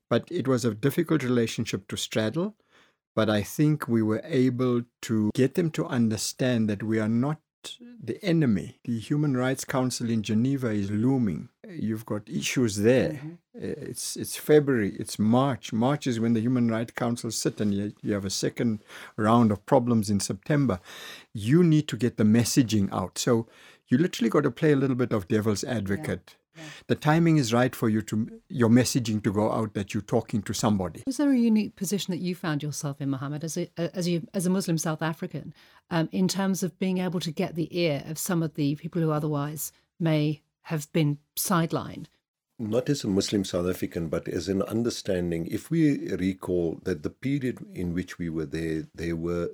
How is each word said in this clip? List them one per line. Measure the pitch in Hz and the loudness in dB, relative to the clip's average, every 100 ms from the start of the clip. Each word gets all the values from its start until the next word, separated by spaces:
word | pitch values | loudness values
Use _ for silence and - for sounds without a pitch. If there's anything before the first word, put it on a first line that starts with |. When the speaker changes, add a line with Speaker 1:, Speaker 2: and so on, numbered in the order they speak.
| _ | _
Speaker 1:
But | 117 - | -2 -2
it | 175 127 | -4 0
was | 127 | 0
a | 120 | 0
difficult | 107 135 151 165 156 | 0 -2 -2 0 0
relationship | 127 123 113 - 107 101 - | 2 0 0 -2 -6 -6 -8
to | 107 | -10
straddle, | - 117 110 135 196 - _ _ _ _ _ | -4 -2 -2 -2 -6 -8 _ _ _ _ _
but | - 110 | 0 2
I | 107 | 2
think | 101 - 151 151 - | -2 2 2 2 0
we | 117 | 2
were | 110 110 | 2 -2
able | - 135 127 123 127 120 120 _ | 0 2 2 2 0 0 -2 _
to | - 113 107 | -2 0 2
get | 123 147 | 2 2
them | - 165 | 2 -2
to | - 165 | -2 -2
understand | 123 113 107 - - 127 120 107 | 2 2 0 -6 -2 0 2 0
that | 101 | -2
we | 110 110 | -2 0
are | 107 | 0
not | 117 135 156 _ _ - - 240 240 | 0 0 -4 _ _ -18 -16 -20 -16
the | 127 - | -10 -6
enemy. | 202 165 143 95 - - | 0 2 4 2 -2 -12
The | - 117 | -6 -6
Human | - 147 151 127 | -2 0 0 0
Rights | 127 135 | 0 -2
Council | - 135 127 - 117 | -2 -2 0 -2 -2
in | 113 | -2
Geneva | 104 107 127 139 123 | 0 2 2 0 0
is | 104 98 | 0 0
looming. | 107 123 135 110 80 - _ - | 0 2 2 0 -2 -8 _ -14
You've | - 107 110 - | -6 -4 -4 -6
got | 104 - | -8 -6
issues | - 139 - 120 101 | -6 -2 0 0 4
there. | 107 131 82 | 6 6 2
Speaker 2:
Mm-hmm. | 151 151 170 _ | -4 -12 -16 _
Speaker 1:
Uh, | 240 - 156 - | -12 -10 -8 -10
it's, | - - - | -10 -10 -8
it's | - - | -8 -8
February, | - 151 139 127 98 - | 6 6 6 2 0 -2
it's | - - | -10 0
March. | 104 123 139 123 - | 4 4 4 -2 -4
March | 110 127 143 139 | 0 2 0 -2
is | 113 | 0
when | 117 | 2
the | 117 | 2
Human | 117 127 117 | 2 2 2
Rights | 113 120 | 0 -4
Council | - 123 117 117 | -4 -2 -2 -4
sit, | - - - | -4 -4 0
and | 107 | 0
you, | 101 101 - | 0 -4 -6
you | 131 | -4
have | 101 | -2
a | 95 | -2
second | - 139 - 120 107 - - - - | -2 -4 0 -2 -2 -8 -20 -14 -2
round | 107 120 113 | 4 6 6
of | 101 - | 2 4
problems | 139 120 117 104 | 4 6 2 2
in | 101 | 0
September. | - 101 - 147 135 92 - - - - - | 0 -6 0 2 2 0 -6 -18 -18 -18 -14
You | 117 104 156 | -6 4 6
need | 175 156 147 | 6 4 2
to | 110 | -2
get | 120 - | -2 4
the | |
messaging | 110 113 113 - 117 110 98 | 6 6 6 4 4 2 2
out. | 107 92 - | 0 -4 -2
So | - 117 113 - - - _ | 0 2 0 -14 -20 -20 _
you | 123 | 2
literally | 180 - 226 | 2 0 0
got | 170 | 2
to | 143 | 0
play | 123 156 | 0 2
a | 139 | 4
little | 135 123 | 2 0
bit | 120 | 0
of | 110 92 | -2 0
devil's | 110 107 101 | 0 0 -2
advocate. | - 117 98 101 - 92 - | -2 -4 -2 -4 -4 -8 -10
Speaker 2:
Yeah. | _ _ | _ _
Yeah. | - 156 - - | -20 -18 -18 -4
Speaker 1:
The | 123 | 0
timing | 151 156 165 156 | 4 4 4 4
is | 120 | 4
right | 117 127 | 2 2
for | - 117 | 0 0
you | 107 | 0
to, | 104 107 117 - _ | 0 -4 -4 -8 _
your | 139 113 | 0 6
messaging | 120 117 139 110 107 | 6 6 0 0 -2
to | 107 | 0
go | 101 110 | 0 0
out | 123 110 | 0 -2
that | 107 98 | -4 -4
you're | 107 | -6
talking | - 120 - 113 | 0 -2 0 -6
to | - | -4
somebody. | 90 117 104 87 - - | 0 2 2 0 -6 -8
Speaker 2:
Was | 262 | 0
there | 285 | 2
a | 262 | 4
unique | 233 214 202 - | 4 2 0 -6
position | 190 196 - | -4 -4 -4
that | 170 | -4
you | 175 | -4
found | 175 170 147 | -4 -4 -4
yourself | 147 139 147 135 | -4 -6 -6 -4
in, | 139 | -4
Mohammed, | 135 139 147 | -4 -6 -6
as | 160 165 | -6 -6
a, | 180 - | -6 -4
as | 170 - 175 | -6 -2 -2
you, | 170 - | -2 -2
as | 196 | -2
a | 180 | 0
Muslim | 185 185 165 | 0 0 -2
South | 170 156 | -2 -4
African, | 160 165 175 151 - - - - _ | -4 -4 -8 -10 -12 -18 -20 -20 _
um, | 165 160 | -2 0
in | 196 185 | 0 0
terms | 185 190 185 | 0 -2 0
of | 185 - | -4 -2
being | 190 185 | -2 0
able | 185 170 | -2 -2
to | 165 | -6
get | 151 175 | -4 -4
the | 160 156 175 | -4 -6 0
ear | 170 143 - | 0 0 -6
of | 156 | -8
some | - 175 | -2 -2
of | 160 | -2
the | - 143 | 0 -2
people | 147 165 175 | -2 -4 -2
who | 160 | 0
otherwise | 151 156 147 143 151 - - _ _ | 0 0 -2 -4 -8 -10 -12 _ _
may | 160 156 151 151 _ _ | 0 2 2 -2 _ _
have | - 160 - | -8 -6 -2
been | 170 147 147 _ - | 2 2 0 _ -8
sidelined? | - 175 165 147 - - - _ _ _ _ _ | 0 0 2 -2 -6 -12 -16 _ _ _ _ _
Speaker 3:
Not | 107 117 135 | -2 0 0
as | 143 | -2
a | 113 | 2
Muslim | 95 - 104 95 | 2 2 0 0
South | 90 90 | 0 0
African, | 90 92 90 82 | -2 -4 -4 -2
but | 82 - | -4 -4
as | 95 82 | -6 -2
an | 98 | -2
understanding. | - 110 117 - - 92 87 85 82 | 0 0 -2 -4 -2 -2 0 -2 -4
If | - - | -6 -2
we | 165 151 139 170 | 2 2 2 -2
recall | 90 92 95 - 90 85 82 | -2 -2 -2 -2 0 0 -2
that | - 85 | -4 -4
the | 76 | -6
period | - 131 143 123 110 - | -6 -4 -2 -2 -6 -10
in | - 90 | -6 -4
which | 85 87 - | -4 -6 -8
we | 85 | -6
were | 80 | -4
there, | 76 80 82 80 76 | -4 -4 -4 -4 -6
there | - 85 82 | -8 -6 -4
were | 85 85 85 | -2 -2 -4